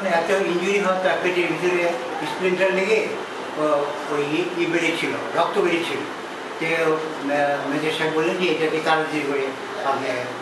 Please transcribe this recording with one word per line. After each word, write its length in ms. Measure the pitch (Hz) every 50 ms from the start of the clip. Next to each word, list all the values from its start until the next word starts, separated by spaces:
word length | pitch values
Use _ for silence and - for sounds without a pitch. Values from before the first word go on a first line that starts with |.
| 196
এত 240 | 190 170 165 165 190
ইনজুরি 500 | 196 196 180 170 175 175 185 196 202 202
হয়, 180 | 202 185 185 185 185
তার 140 | - - -
পেটের 240 | 180 180 180 180 170
ভিতরে 420 | 160 160 156 180 180 180 175 175 170 170 170 - 165 156 156
স্প্লিন্টার 520 | 156 156 - 180 185 185 180 180 190 190 185
লেগে 320 | 190 190 214 220 - - - - - - - - - - - - 151
ও-, 260 | 151 151 147 143 147 147 151 - - -
ওই 120 | 147 147
ই, 400 | 143 147 156 175 180 175 - 170
ই 40 | 165
বেরিয়েছিল, 440 | 156 165 170 165 156 - - 151 135 - - - - - 160
রক্ত 200 | 175 - 208 202
বেরিয়েছিল। 400 | 180 170 170 170 - - 139 - - - - - - - - - - - - -
তো 380 | 160 160 165 165 165 156 156 156 156 156 151 139 135
মে-, 440 | 143 143 147 143 143 143 139 139 139
মেজর 300 | 151 151 156 156 156 156
সাহেব 140 | 160 156
বললেন 240 | 156 156 160 180 190
যে, 100 | 185 180
"এটাকে 340 | 165 156 156 160 151 160 156 160
তাড়াতাড়ি 360 | 165 156 156 156 143 151 151 139 139
করে 140 | 139 135 135 135 131 - - - - - - 139
আপনি 200 | 135 131 135 131 127 123 123 123 - -